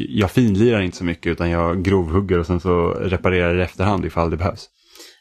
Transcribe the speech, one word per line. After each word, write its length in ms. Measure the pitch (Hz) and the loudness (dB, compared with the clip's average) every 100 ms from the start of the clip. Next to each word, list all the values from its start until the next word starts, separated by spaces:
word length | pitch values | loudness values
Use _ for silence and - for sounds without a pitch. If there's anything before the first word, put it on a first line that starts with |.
| - | -6
jag 220 | 120 95 | -2 0
finlirar 500 | - 117 95 120 110 | 2 2 4 4 2
inte 160 | 90 - | -2 -4
så 80 | |
mycket, 260 | 90 85 85 | -6 -4 -4
utan 180 | 82 85 | -2 0
jag 320 | 85 85 92 | 0 0 0
grovhugger 540 | 90 95 82 92 98 87 | 2 2 2 0 2 0
och 80 | 82 | 0
sen 140 | 87 | -2
så 280 | 92 87 87 | 0 0 0
reparerar 680 | - - 90 92 90 87 87 | -2 -2 -2 0 2 2 0
i 40 | |
efterhand 420 | 90 - 95 95 | -2 -2 -2 0
ifall 260 | 80 - 85 | -2 -2 -2
det 60 | 80 | 0
behövs. 320 | 92 - - _ _ - - _ | -4 -4 -12 _ _ -20 -20 _